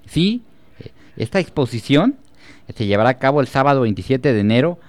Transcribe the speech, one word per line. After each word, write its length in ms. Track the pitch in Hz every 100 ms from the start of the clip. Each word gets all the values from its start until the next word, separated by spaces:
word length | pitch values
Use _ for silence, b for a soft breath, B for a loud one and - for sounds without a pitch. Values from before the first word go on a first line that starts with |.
Sí, 380 | - - 180 240 - - - B B B B B
esta 240 | 113 196
exposición 760 | 165 - 131 117 - 139 220 285 - - b b b -
se 80 |
llevará 240 | 104 101 117
a 100 | 131
cabo 220 | 135 147
el 60 | 131
sábado 340 | 139 135 139
veintisiete 540 | 120 101 - 131 143
de 60 | 113
enero 380 | 104 117 151 175